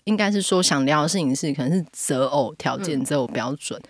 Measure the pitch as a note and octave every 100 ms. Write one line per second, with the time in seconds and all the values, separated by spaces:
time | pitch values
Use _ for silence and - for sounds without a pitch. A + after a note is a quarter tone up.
0 | - G#3+ G#3 G#3 F#3 F#3 F3+ C#3+ C3+ D3+
1 | D3+ G3 C#3+ C3+ D#3+ C#3 C3 F#3 D#3+ -
2 | - B2+ C3+ C#3+ A#2+ - C3 - F#3 C#3
3 | - D3 A#2+ B2 A#2 D3 - - -